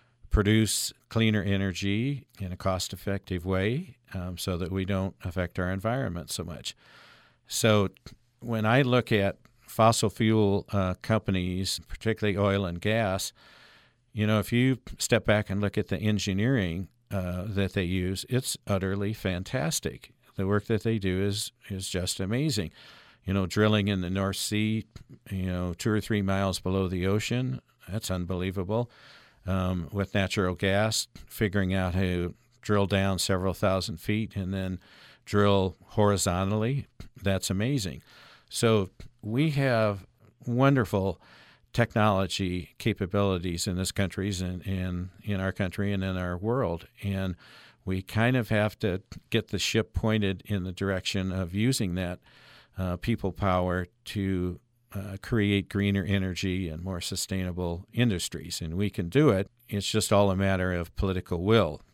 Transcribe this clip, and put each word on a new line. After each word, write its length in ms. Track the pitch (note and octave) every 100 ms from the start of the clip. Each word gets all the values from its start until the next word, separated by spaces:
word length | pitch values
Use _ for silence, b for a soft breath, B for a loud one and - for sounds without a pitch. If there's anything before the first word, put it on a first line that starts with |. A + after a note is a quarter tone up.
| b b -
produce 640 | - G2+ A2 G#2+ - - - _
cleaner 340 | A2+ A2 G#2+
energy 840 | F#2 G2 G2 F2 G2 G#2 C3 C#3 - -
in 140 | F#2+
a 40 | F2+
cost-effective 880 | G2 F#2 - F#2 - G2 - F#2
way, 520 | F2 F#2 G2+ C3+ F3+ - _
um, 240 | F#2+ F2+ F2+
so 180 | - F2
that 140 | F2
we 140 | F#2+
don't 320 | F#2+ G2 F#2+ -
affect 340 | F#2+ F#2 F2 -
our 140 | F2+
environment 580 | F#2+ G#2+ B2+ B2 F2 -
so 140 | -
much. 320 | F2 D2 - - b b b b b b -
So 400 | - A2+ G#2+ F#2+ - - - _ _
when 260 | A#2 A2+
I 180 | G#2+ B2+
look 280 | C3 B2 A#2
at 280 | G#2+ G2 - _ _ - -
fossil 340 | A2+ A2+ G#2+
fuel, 540 | - A2 A2 G2+ G2 -
uh, 220 | G2+ F#2 F2+
companies, 800 | - A2 - F#2 F2+ F#2 F#2+ - -
particularly 520 | - A2 A2 G#2+ G2
oil 260 | G2+ G2
and 160 | F#2 F2
gas, 520 | G#2 A2+ G#2 F#2+ - b b b b b b b _
you 140 | - G#2+
know, 120 | G#2+
if 120 | G2
you 280 | A#2+ C3 B2 - -
step 260 | - A2+ -
back 240 | G#2+ -
and 100 | G2+
look 160 | G2+ -
at 120 | G2
the 100 | F#2+
engineering, 920 | G#2+ G#2 G#2 F#2+ A2+ C3+ F2+ E2+ F2 _ _
uh, 340 | G2+ F2+ F2+ G2+
that 260 | G2+ F#2+
they 100 | G#2
use, 400 | F2+ F#2 F2+ F#2+ -
it's 280 | B2 - - -
utterly 460 | G2 F#2+ G2 G2+
fantastic. 1000 | A2 G2 F2+ F#2+ C3 D#3+ - - B1 - _ _ -
The 100 | F#2+
work 180 | G2+ -
that 160 | A2
they 160 | A2+ A2+
do 240 | F#2+ F#2
is, 300 | G2+ G2+ - - -
is 200 | F#2+ F#2
just 320 | F#2 F2+ -
amazing. 500 | F#2+ A#2+ D3+ G#2+ D#2 b b b b b -
You 80 |
know, 120 | G2 F2+
drilling 420 | G#2 G#2+ G#2+ G2+
in 120 | G2
the 100 | F2+
North 260 | F#2+ F#2+ G2
Sea, 500 | - G#2+ G#2+ A2 - - - - -
you 160 | F#2+ F#2
know, 220 | F2+ F2+
two 160 | E2+ A#2
or 100 | G#2+
three 220 | - G#2+
miles 360 | G2 G2 G2 F2+
below 280 | F#2 F#2+ F#2
the 180 | F2+ F#2
ocean, 540 | G#2 - B2 B2+ B2+ - _ -
that's 220 | G#2 -
unbelievable. 800 | F#2 F2 F#2 F#2 F#2+ F2+ A2 A#2+ b b b b b F2+
Um, 420 | F#2+ F#2 F2+ D#2+
with 220 | G2+ G2
natural 400 | G#2 F#2+ - F2+
gas, 520 | F2 G2 G2 A2 - - - -
figuring 480 | - G#2 G2 F#2
out 200 | F#2+ F#2
how 60 | F2
to 340 | F#2 F2+ F2 - _ _
drill 240 | - G#2 G2
down 320 | G2+ G2 F#2
several 360 | - F#2 F#2+
thousand 440 | F2 G2+ F#2+ - E2
feet 380 | - G#2+ A2+ G2+
and 160 | F#2
then 280 | F#2+ F#2+ F#2 b b b b
drill 520 | - G#2 G2+ G2 F#2+ - - -
horizontally, 920 | G#2 G2 - F2+ F#2+ G#2+ A2+ C#3 - - - -
that's 280 | G2 F#2+ -
amazing. 520 | F#2+ A2+ C#3+ G2 C2 b b b b b
So 420 | - A#2 A2 F#2+ - - -
we 280 | G#2+ A#2+ D#3+
have 560 | C#3+ C#3 A#2 G#2+ G2 - _ _ _ -
wonderful 760 | A#2+ C3+ C#3 A2 G2+ F#2+ F2+ b b b b _
technology 960 | - A#2 A2 G#2+ F#2+ F#2+ - F#2+ F2+ - -
capabilities 880 | A2+ G2+ F#2 G2+ G2+ F#2 F2+ E2+ -
in 100 | F2+
this 160 | F#2
country's 480 | - F#2+ - G2 F#2
and, 260 | F#2 F2+ F#2+
and 440 | F#2+ F#2 F2+ F#2+ -
in 180 | G#2 G2
our 120 | F#2+
country 400 | - F#2+ F#2+ G2+
and 100 | G2
in 140 | F#2+ F#2
our 200 | F2+ F2+
world. 500 | G#2 B2+ G2 E2+ - -
And 340 | G2+ G2 F#2+ F2 b b b b
we 180 | - F#2+
kind 340 | - G#2+ A#2 B2+
of 120 | G#2+
have 300 | A2 G#2 -
to 240 | A2 F#2 - - -
get 180 | A#2 -
the 100 | G2
ship 340 | - A2+ A2
pointed 500 | - A2+ A2 G2+ F#2 -
in 180 | G2+
the 80 | F#2
direction 600 | F2+ G2 F#2+ - G2+ F#2+
of 220 | F#2 F2+
using 400 | G2 A#2 C3 G2 F2+
that, 220 | F2 F2+ b b b b b -
uh, 180 | F#2 F2
people 340 | - A2+ G2
power 560 | F2 G2+ F#2 F2+ F2+ F2+ _ -
to, 520 | G#2 F#2+ F#2+ F2+ F2 _ _ _
uh, 220 | G2+ G2 F#2+
create 480 | - A#2+ G2+ G2+ F2+
greener 360 | G2+ G2+ G2
energy 640 | F#2+ G2 F#2+ F2 G2 F2+ F2
and 120 | D#2
more 180 | F#2 F2+
sustainable 840 | - F#2 - F#2+ F2+ F2 F2 E2+ -
industries. 680 | A2+ A#2+ F2+ - D2+ D#2+ -
And 120 | E2
we 140 | E2+ G2+
can 200 | - F2
do 220 | B2+ D3+
it. 200 | F#2+ G2 _ -
It's 220 | G2+ -
just 220 | A2 -
all 180 | G2+ G2+
a 60 | F#2
matter 360 | G2 F#2+ F#2
of 220 | F2+ E2+ -
political 460 | G2 F#2 - F2
will. 400 | F#2+ A2 E2+ D2 -